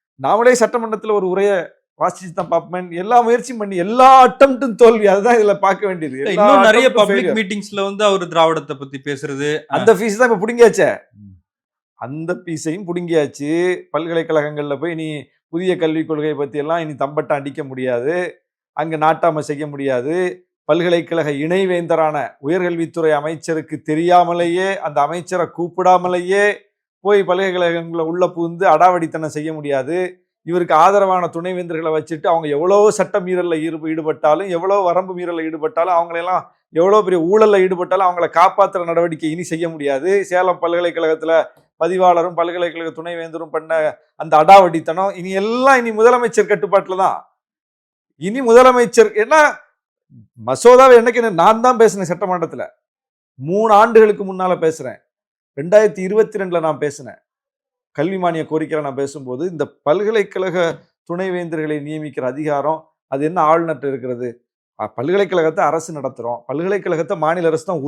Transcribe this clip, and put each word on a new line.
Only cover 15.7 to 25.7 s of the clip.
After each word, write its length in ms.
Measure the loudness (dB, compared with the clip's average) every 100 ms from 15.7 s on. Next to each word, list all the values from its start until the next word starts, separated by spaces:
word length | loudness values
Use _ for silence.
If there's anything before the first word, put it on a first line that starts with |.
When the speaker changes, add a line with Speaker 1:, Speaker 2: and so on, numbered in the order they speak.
| 0
Speaker 1:
கல்விக் 320 | -2 -2 -4
கொள்கை 260 | -4 -4
பத்தி 240 | -4 -6 -6
எல்லாம் 220 | -4 -4
இனி 140 | -6
தம்பட்டம் 440 | -6 -6 -6 -4 -6
அடிக்க 260 | -6 -10
முடியாது, 760 | -12 -6 -4 -2 -2 -4 -6 -10 _ _ _
அங்க 240 | -8 -6 -2
நாட்டாம 420 | 0 2 0 -2
செய்ய 280 | -6 -8 -8
முடியாது. 720 | -6 -4 -2 -2 -4 -4 -6 _ _
பல்கலைக்கழக 680 | -2 0 2 0 -2 -4 -4
இணைவேந்தரான 1040 | -4 -2 -2 0 -2 -2 0 0 -2 -8 -8
உயர்கல்வித்துறை 680 | -4 -2 -2 -4 -6 -2 0
அமைச்சருக்கு 720 | 0 -2 -8 -6 -6 -6 -12
தெரியாமலேயே, 960 | -6 -2 4 4 4 0 -2 -2 -2 -4
அந்த 220 | -4 -2
அமைச்சரை 460 | -2 -4 -6 -4 -4 -6
கூப்பிடாமலேயே 960 | -8